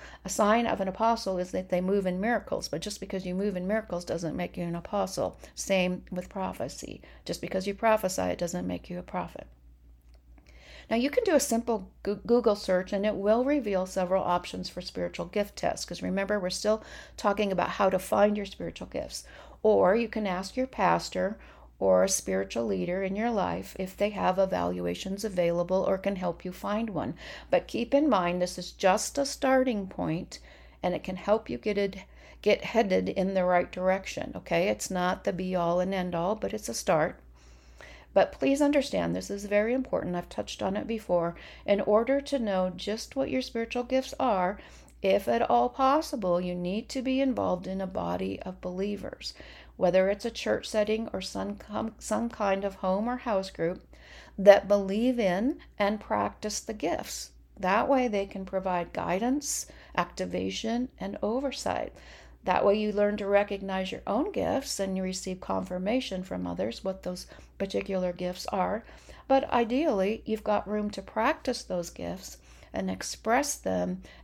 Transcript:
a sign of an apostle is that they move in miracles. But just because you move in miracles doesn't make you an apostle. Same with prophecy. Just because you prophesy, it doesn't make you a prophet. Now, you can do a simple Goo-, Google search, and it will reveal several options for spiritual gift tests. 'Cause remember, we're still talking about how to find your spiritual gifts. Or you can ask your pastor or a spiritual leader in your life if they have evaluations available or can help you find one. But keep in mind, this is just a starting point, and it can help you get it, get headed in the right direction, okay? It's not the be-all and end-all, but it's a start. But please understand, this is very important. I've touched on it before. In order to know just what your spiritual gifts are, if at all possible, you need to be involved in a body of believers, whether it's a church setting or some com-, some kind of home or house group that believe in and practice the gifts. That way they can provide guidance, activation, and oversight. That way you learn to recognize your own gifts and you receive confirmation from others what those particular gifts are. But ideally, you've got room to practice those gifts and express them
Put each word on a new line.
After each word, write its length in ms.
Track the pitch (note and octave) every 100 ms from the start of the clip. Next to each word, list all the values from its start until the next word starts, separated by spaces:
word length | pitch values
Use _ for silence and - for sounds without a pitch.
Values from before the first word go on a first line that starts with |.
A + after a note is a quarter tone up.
| - -
a 40 | F3+
sign 380 | - G#3 A#3 A#3
of 140 | G3+
an 60 | F#3+
apostle 520 | F#3 A3+ A3+ F#3+ F3+
is 120 | F3+
that 180 | F#3+ F#3
they 100 | F3+
move 260 | F#3 G3+ F#3
in 140 | F3+
miracles. 480 | A3 A3+ - - -
But 140 | E3
just 180 | G#3 -
because 260 | - F#3+ F#3
you 80 |
move 220 | F#3 G3+ F3+
in 100 | F#3
miracles 380 | A3 G#3+ F3
doesn't 320 | F3+ F#3+ D#3+ -
make 200 | F3 F3+
you 80 |
an 120 | E3+ E3+
apostle. 640 | - G3+ F#3 D#3 F#2 - -
Same 480 | - - F#3+ F3+ F3+ -
with 180 | F3+ F#3
prophecy. 720 | G3 F#3+ F#3 C3 - - - - -
Just 160 | - -
because 260 | F3 F#3+ G3
you 80 |
prophesy, 480 | G3 A3+ G#3+ F#3 F#3
it 160 | - -
doesn't 280 | E3+ F3+ F3+
make 240 | F3 -
you 80 | F3
a 40 |
prophet. 440 | F3+ F#3 F#3 - - - - - - - - - - - - - - - -
Now, 80 | A3+
you 140 | C#4
can 140 | B4
do 100 | G#4
a 60 | D4
simple 500 | - A3+ A#3 G#3+ F#3+ -
Goo-, 180 | G3+ G3+ -
Google 300 | A#3+ A#3 G3+
search, 360 | - F3+ F#3
and 120 | G3
it 100 | G#3+
will 300 | G3 G3+ A#3
reveal 420 | C4 D4 G#3+ F#3 F#3
several 380 | F#3+ F3+ F#3+
options 440 | - F3 - F#3 F3+
for 120 | F3+
spiritual 460 | - F3+ F3 - E2+
gift 300 | G#2 - -
tests. 280 | - -
'Cause 180 | - -
remember, 360 | F3+ F#3+ G3 G#3
we're 100 | F3+
still 320 | - G#3 A3 - - - -
talking 360 | G#3 G3+ G3+
about 180 | F3+ F3
how 200 | - F#3+
to 80 | F#3
find 380 | - G#3 G#3+ G#3
your 100 | G3
spiritual 400 | - E3+ - F#3
gifts. 380 | - - - - - - -
Or 320 | G#3+ G3 F#3
you 140 | A3+ A3
can 180 | A3 G3+
ask 300 | F3+ F#3+ C4
your 120 | C4
pastor 680 | - F3+ E3+ - F3+ F#3+ A3+ - - - -
or 220 | F#3+ F#3
a 60 | G3
spiritual 560 | - G3 F#3+ G3 A#3
leader 400 | A3+ F#3+ F3 F#3
in 100 | F#3+
your 160 | G3 A#3
life 460 | G#3+ F3+ F3 F#3 -
if 180 | F#3 -
they 140 | G#3
have 260 | G3+ F3+ F#3
evaluations 880 | F#3+ F3+ F3 F3+ F3 F3+ F#3+ G3
available 600 | G#3+ F3+ E3+ E3+ F3 F#3+ -
or 100 | F#3+
can 200 | G3+ F#3
help 280 | F3+ -
you 60 | F3+
find 400 | - G3+ G#3+ A3+
one. 240 | E3+ A2 E3+ - - -
But 180 | F3 -
keep 260 | - A#3
in 140 | C#4 D4+
mind, 340 | G3 F3 F3+
this 160 | F3+ F3+
is 140 | -
just 440 | - F#3 G#3+ - C#4+
a 80 |
starting 600 | C4+ - C4 C4 C4 G#3 F#3+
point, 540 | - E3 E3+ F#3 - - - - -
and 100 | F3+
it 120 | F3+
can 100 | F#3+
help 340 | F#3 - A3 A3
you 80 | A#3+
get 220 | G#3 G3+
it, 200 | G3+ G3 - - - -
get 220 | G#3 -
headed 440 | - A3+ G3+ F#3 F#3
in 260 | G3 F#3+
the 100 | F#3+
right 260 | F3+ F3+ F3
direction, 640 | F3+ F#3 F#3+ F#3+ - -
okay? 340 | F#3 - E3+ G3
It's 220 | G#3 -
not 320 | F#3 F3+ F#3+
the 100 | G3+
be-all 460 | F3+ F#3 F3+ E3+ F3+
and 160 | F#3
end-all, 400 | F#3+ F3+ E3+ F3+
but 180 | G#3+ G3
it's 160 | G#3 A#3+
a 60 |
start. 460 | A3+ - D#3+ D#3+ - - - - - - - - - -
But 200 | G3 -
please 280 | - C4+ C#4
understand, 540 | C#4+ C#4+ C4+ F#3 E3+
this 160 | F3+ F#3
is 140 | G3+
very 280 | G3+ G#3 A3
important. 440 | C4 B3+ F3+ F#3 F3
I've 120 | -
touched 340 | - G3+ -
on 140 | G3+ G3+
it 120 | G#3+
before. 480 | A3 - F3 E3+ E3+ - -
In 160 | - G3+
order 400 | - G#3+ A#3 C#4
to 180 | C#4 C#4
know 320 | G#3+ F#3+ F#3
just 400 | F3+ G3+ A3+ -
what 160 | C4+ C#4
your 120 | C4
spiritual 420 | B3+ A#3 A3+ B3
gifts 300 | A#3+ C4 C4 -
are, 400 | C4 F#3+ F3+ G3+ - - - -
if 280 | F#3+ G3+ A3
at 200 | A#3 -
all 200 | A#3+ B3
possible, 720 | - C4+ D4+ - B3+ F3+ F3
you 160 | F3+ F3+
need 320 | F3 G#3 -
to 140 | C4+
be 180 | B3+ C4
involved 480 | C4+ G3+ F#3+ F3+ F#3
in 120 | F#3+
a 60 | F#3
body 560 | F#3 F3 F3+ F#3+ F#3+
of 180 | F#3 F#3
believers, 720 | F3+ F3+ G#3 G3 - - - - - - - -
whether 320 | F3+ F#3 F#3+
it's 160 | G3+
a 60 | A#3
church 380 | - G#3+ G#3+ -
setting 400 | G#3+ G#3+ A3 A3+
or 80 | F#3+
some 340 | F#3+ G3 G3+
com-, 400 | G3+ - G#3+ A3+ -
some 280 | - G#3+ A#3
kind 360 | - G3+ G3
of 120 | G3 F#3+
home 320 | F#3 G3 A#3
or 100 | B3
house 320 | B3 G3 F#3+
group 300 | - E3+ F3+ - - - - - -
that 300 | G3 G3+ G3+
believe 540 | G3+ G3 G#3 B3 A#3
in 360 | F#3+ F#3 B3+ F4 - -
and 220 | G3+ G#3+
practice 580 | - G#3 G3+ - G#3+ -
the 160 | -
gifts. 560 | G#3 D4+ - - - - - - -
That 320 | F#3 G#3 -
way 200 | C4 B3
they 180 | G3+ G3
can 180 | G3
provide 480 | F#3+ F#3+ F#3+ F3 E3+
guidance, 720 | - E3+ F#3 A#3+ C#4+ - - - - - -
activation, 920 | E3+ - F3+ F3+ F#3+ F#3+ A3+ A#3+ B3+ -
and 180 | G3 -
oversight. 720 | G#3 B3 C#4 - F#3+ F3 - - - - - -
That 220 | F#3+ -
way 100 | G3+ G#3+
you 140 | G#3+
learn 260 | G3+ G#3 G#3
to 80 | G3
recognize 640 | G3+ G#3 G3 F#3+ F#3+ F#3+
your 100 | -
own 280 | - G#3+ G4
gifts 480 | G#3 E3 C4+ - -
and 160 | G3 F#3+
you 60 |
receive 360 | F#3 F#3 F#3+ F#3
confirmation 840 | - F#3+ F#3 F3+ F#3+ B3+ - F#3
from 220 | F#3 F3+ F3+
others 360 | F3 G#3+ -
what 220 | F#3+ F#3+
those 220 | F3+ F3+ - - - -
particular 560 | G3 G3 G3 F#3 F3+
gifts 340 | F3 F3+ F3+ -
are. 380 | G3 F3+ A3 - - - - -
But 200 | C4+ -
ideally, 720 | A#3+ A3+ B3+ D#4+ G3 G3 A3
you've 200 | - G#3+
got 220 | G#3+ G#3 G3
room 240 | G#3+ G#3
to 120 | G3+
practice 600 | - A3 B3 D#4+ C4 -
those 280 | - F3+ E3+
gifts 480 | - E3+ F#3 - - - - -
and 180 | - F#3+
express 640 | F#3 - - G#3+ B3 C#4+ -
them 460 | F#3+ F#3 F3+ F#3 - -